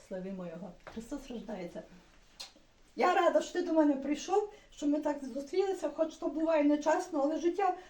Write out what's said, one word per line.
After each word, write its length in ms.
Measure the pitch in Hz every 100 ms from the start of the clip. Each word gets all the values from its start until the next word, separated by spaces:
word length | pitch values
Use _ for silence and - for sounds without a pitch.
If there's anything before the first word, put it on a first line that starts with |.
| -
славімо 380 | 185 185 190 180
Його. 260 | 175 185 -
Христос 440 | - - 226 285 -
рождається. 540 | 233 196 202 175 190 - - - - - - - - _ _ - -
Я 180 | 359
рада, 280 | 370 339 302
що 120 | -
ти 80 | 359
до 120 | 339
мене 220 | 320 294 262
прийшов, 540 | 285 294 - 392 427 - -
що 160 | - 294
ми 120 | 294
так 260 | 302 285 254
зустрілися, 640 | 277 277 370 392 359 302
хоч 260 | - 320 -
то 140 | 330
буває 340 | 294 320 320
нечасно, 580 | 294 294 320 359 359 254
але 180 | 285 311
життя 360 | 339 339 381 359 -